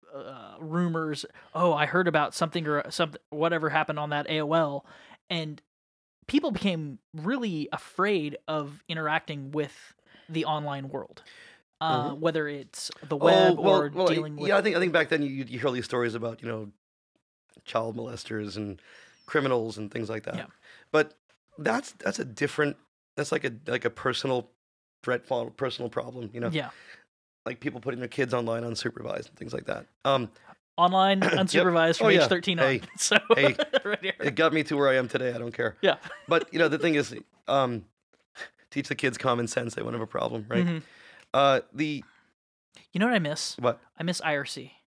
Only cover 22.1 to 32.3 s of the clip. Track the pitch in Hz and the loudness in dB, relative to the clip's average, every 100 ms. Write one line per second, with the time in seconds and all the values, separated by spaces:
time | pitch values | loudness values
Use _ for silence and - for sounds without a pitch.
22.1 | 202 135 107 143 - 147 139 _ _ _ | -4 -8 -4 -4 0 -2 -4 _ _ _
23.1 | - 143 156 135 113 - 120 120 - 135 | -8 -4 -2 -4 -8 -6 -4 -4 -4 -4
24.1 | 123 139 127 117 _ _ _ _ _ - | -2 -2 -4 -4 _ _ _ _ _ -4
25.1 | 123 - 127 117 - 131 117 123 - 123 | -4 -2 -4 -4 -6 -6 -4 -6 -6 -8
26.1 | 123 113 120 117 156 123 - - - _ | -10 -12 -6 -4 -4 -6 -12 -20 -20 _
27.1 | _ _ _ - 123 143 127 123 117 123 | _ _ _ -10 -8 -8 -6 -8 -8 -8
28.1 | - 127 127 113 113 117 110 120 - - | -2 0 0 -2 -4 -4 -6 -6 -6 -8
29.1 | 98 - _ - - - - - _ 135 | -8 -8 _ -10 -10 -6 -8 -10 _ 0
30.1 | 135 113 _ - - _ - 175 190 190 | 0 0 _ -20 -20 _ 2 4 4 4
31.1 | 196 190 175 190 156 185 170 165 165 226 | 4 2 2 2 4 4 4 4 4 6
32.1 | 190 143 | 6 6